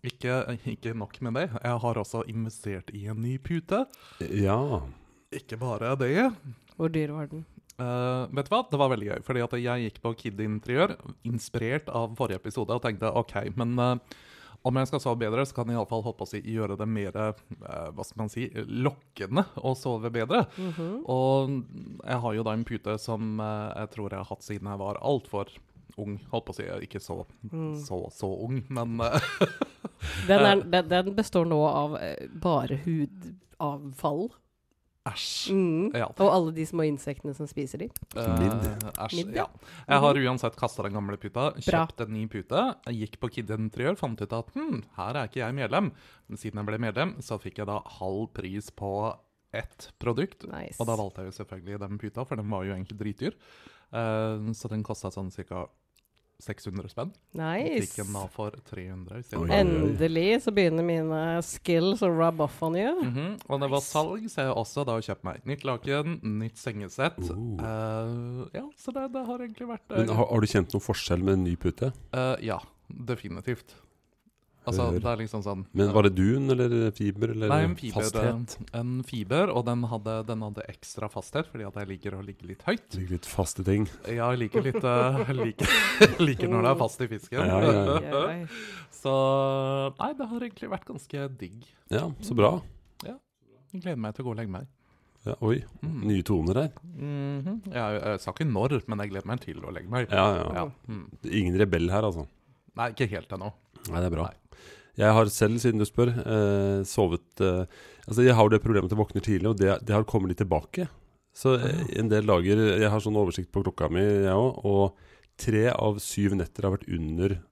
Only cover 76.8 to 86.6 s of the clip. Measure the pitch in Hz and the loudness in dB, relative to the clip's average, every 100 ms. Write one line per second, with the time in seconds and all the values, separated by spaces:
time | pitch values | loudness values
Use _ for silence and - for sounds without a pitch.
76.8 | 113 104 101 101 113 110 107 151 92 90 | 2 2 -2 0 -2 0 2 4 2 0
77.8 | 117 107 107 110 113 117 117 - - 117 | -4 -2 0 2 0 0 -6 -10 -10 -6
78.8 | 120 127 127 120 98 143 202 120 117 120 | -4 -4 -4 -6 0 2 2 2 0 0
79.8 | 120 113 107 110 110 113 107 101 - - | 0 -4 -4 -4 -4 -4 -6 -8 -12 -14
80.8 | - - 107 - - 139 165 117 104 104 | -14 -10 -8 -8 -6 -6 -6 -8 -10 -8
81.8 | 98 95 101 95 101 - 87 98 - 220 | -8 -6 -8 -8 -10 -12 -14 -8 -4 -4
82.8 | _ 90 90 90 - - 92 - 95 101 | _ -8 -4 -4 -4 -2 -2 0 2 4
83.8 | 104 - - 117 117 123 113 226 135 123 | 2 -4 -6 0 0 2 2 2 2 0
84.8 | 123 123 123 135 - 127 113 - - - | 2 4 4 4 0 0 0 0 4 4
85.8 | - - 214 - 160 123 117 117 | 2 8 8 8 2 4 2 4